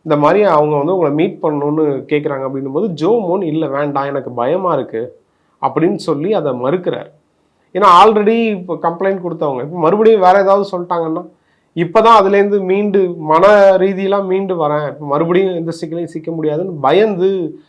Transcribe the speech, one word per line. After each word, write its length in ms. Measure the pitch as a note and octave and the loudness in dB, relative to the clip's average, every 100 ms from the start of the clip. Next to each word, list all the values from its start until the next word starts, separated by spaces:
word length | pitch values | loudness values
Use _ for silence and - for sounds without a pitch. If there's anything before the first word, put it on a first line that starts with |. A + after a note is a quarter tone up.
"இந்த 160 | D#3 D3 | -2 2
மாதிரி 260 | D3 G3 | 4 4
அவங்க 320 | G3 D#3 D3+ D3 | 4 2 2 0
வந்து 220 | D3+ F#3+ | -2 0
உங்களை 180 | D3 D3+ | 0 0
மீட் 220 | G3 - | -2 -2
பண்ணணும்னு 720 | E3 D3 D3 D3+ D3+ C3+ - | -4 -2 -2 0 -2 -2 -4
கேக்குறாங்க" 320 | D3 D3+ C#3 C3+ | -4 -2 -6 -6
அப்படின்னும் 260 | C3+ C#3 | -6 -6
போது 160 | D3 G#3 | -4 -4
ஜோமோன், 560 | D3 E3 A#3+ F3+ G3 | -2 0 0 0 -4
"இல்ல, 240 | E3 D#3 D3 | -2 -4 -4
வேண்டாம், 380 | C#3 D3 C#3 C#3 | -4 -4 -4 -4
எனக்கு 260 | C#3 - | -6 -6
பயமா 420 | A#2+ B2 F3+ F3+ | -4 -2 -2 0
இருக்கு" 480 | D3 A2 A2+ B2 - _ _ _ _ | -2 -4 -8 -10 -14 _ _ _ _
அப்படின்னு 340 | C3+ D3+ E3+ G3 | -4 0 -2 -2
சொல்லி 380 | - C#3+ F3+ | -4 -4 -2
அதை 200 | G3+ D3 | -2 -4
மறுக்கிறார். 580 | B2 C3 F3+ F3+ C3 - _ _ _ _ _ _ | -4 -4 -4 -4 -8 -12 _ _ _ _ _ _
ஏன்னா 120 | F3+ G3+ F3 | 2 6 8
already 420 | G#3+ G#3 G#3 A3+ A3+ | 8 6 2 2 0
இப்ப 280 | F#3+ F3+ | -4 -6
கம்ப்ளைண்ட் 480 | E3 E3+ E3+ G3 F#3+ | -4 -4 -2 -2 -2
கொடுத்தவங்க 400 | F3 E3 D3+ B2+ | -6 -4 -4 -4
இப்ப 160 | D3 F3 | -8 -2
மறுபடியும் 440 | D#3+ G#3 A3+ G#3+ | 0 4 4 6
வேற 180 | F3+ G3 | 6 4
ஏதாவது 380 | G3 G3+ G3 F3+ | 4 2 0 -6
சொல்லிட்டாங்கன்னா, 500 | F3 E3+ D#3+ E3 - _ _ _ _ E3 | -4 -4 -4 -6 -10 _ _ _ _ -6
"இப்பதான் 460 | E3+ A3 A3+ A3 | 0 2 6 4
அதுலேருந்து 400 | G3 G3+ G3+ G3+ | 4 2 2 0
மீண்டு, 540 | F#3 G3 G#3 G3 F3+ E3+ | 0 0 0 0 0 -2
மன 540 | D#3 D#3+ G3 G#3 G3 F#3+ | 0 4 6 6 6 4
ரீதியெல்லாம் 480 | G3 F#3+ G3 G3+ F#3+ | 2 -2 -2 -2 0
மீண்டு 420 | F#3+ G3 F3 D3 | -2 -2 -2 -2
வரேன், 200 | D3+ D3 | -2 -4
இப்ப 180 | B2+ D3 | -8 -4
மறுபடியும் 500 | C#3+ E3+ F3+ F#3+ E3+ | -2 0 0 0 -4
எந்த 160 | E3 | -6
சிக்கலையும் 400 | E3 D#3+ E3+ E3 | -8 -10 -8 -8
சிக்க 200 | E3 E3 | -10 -10
முடியாதுன்னு" 400 | E3 D3+ D3+ F#3+ | -6 -4 -4 -6
பயந்து 880 | D#3 C3+ F3+ A3 F3+ F#3+ F#3+ D#3 - | -4 0 2 2 0 -2 -2 -6 -10